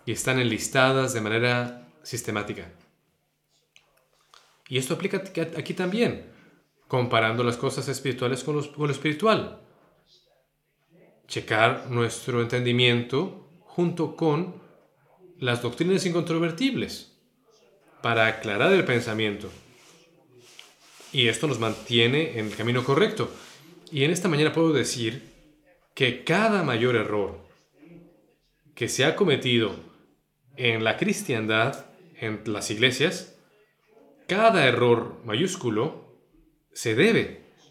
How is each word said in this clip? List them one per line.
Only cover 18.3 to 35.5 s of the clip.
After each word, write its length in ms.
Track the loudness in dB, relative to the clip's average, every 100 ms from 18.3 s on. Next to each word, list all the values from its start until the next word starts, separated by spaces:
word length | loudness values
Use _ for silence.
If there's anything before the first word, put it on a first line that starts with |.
| 0 -4 2 4
el 140 | 4 4
pensamiento. 680 | 0 0 -2 -2 -4 -10 -16 -20 _ -20 -20 _ _ _ -20 -20 -20 -20 _ -20 -20 -8
Y 160 | 0 2
esto 200 | 2 -2
nos 120 | 0
mantiene 800 | -2 -4 0 2 4 2 0 -4
en 60 | -6
el 100 | -4
camino 300 | -2 0 2
correcto. 440 | 2 2 0 -6 -8 -20 -20 -20 -20 -10
Y 140 | -2 0
en 60 |
esta 180 | 0 0
mañana 240 | 2 2
puedo 180 | 4 2
decir 640 | 2 0 -2 -4 -6 -16 -20 _ _ _ _ _ -2
que 280 | 0 0
cada 400 | -2 0 2 2
mayor 320 | 0 0 2 2
error 500 | 0 -2 -4 -6 -18 _ _ _ -20 -20 -20 _ _ _ _ _ _
que 140 | -6 -4
se 160 | 0
ha 140 | 0 2
cometido 580 | 2 2 2 2 2 -4 -16 -20 _ _ _ _ _ -4
en 300 | -2 2 0
la 100 | 0
cristiandad, 920 | 0 -2 -2 -4 0 2 0 -2 -14 -20 -20 -10
en 260 | -8 -6 -6
las 260 | -6 -6
iglesias, 640 | 0 0 2 -2 -2 -12 -20 _ _ _ _ _ _ -20 _ -4
cada 380 | 4 6 6 4
error 540 | 4 4 4 2 -10 -4
mayúsculo 800 | -2 -2